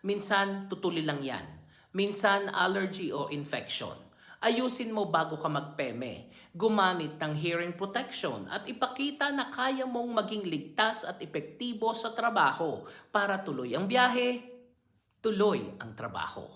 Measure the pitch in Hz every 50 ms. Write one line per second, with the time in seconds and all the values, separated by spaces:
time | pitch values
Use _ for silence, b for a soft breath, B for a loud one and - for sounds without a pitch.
0 | - 190 202 202 - - 214 196 196 196 196 196 - - 185 175 - 175 170 165
1 | 156 151 147 143 139 131 120 98 - - - - - b b b b b b 185
2 | 202 202 208 - - 208 196 202 202 196 - - 180 185 190 196 190 185 - -
3 | 185 151 104 143 143 - 147 143 143 - - 123 - - - - 120 87 - -
4 | - - B B B B B B - 233 233 233 254 254 247 - 247 220 220 214
5 | 202 170 160 160 160 156 160 151 - 156 151 143 147 - - - 143 127 110 120
6 | 127 120 107 - - B B B B B B 165 208 220 220 208 190 185 180 170
7 | 156 151 151 - 156 156 151 151 156 170 170 170 175 175 175 - 196 196 196 233
8 | 277 - - - - 156 123 104 95 95 - - - - 247 - - 233 254 -
9 | 277 285 285 - 277 285 285 277 - - - - 254 269 269 262 262 254 240 240
10 | 240 240 233 220 202 196 214 214 196 175 160 151 135 - - - 214 220 220 -
11 | - - - - - - - 156 147 - - - 240 247 233 208 220 226 226 220
12 | - 226 226 - 226 233 220 196 156 135 131 - 170 156 - - B B B B
13 | B B - 208 202 196 196 190 - - 139 127 127 123 - 240 208 196 240 247
14 | 247 247 240 247 247 247 247 240 - - - - - - _ _ _ _ _ _
15 | _ _ _ _ - 220 214 190 208 208 180 - - - - - - 117 - -
16 | 113 110 92 85 78 78 - - - - -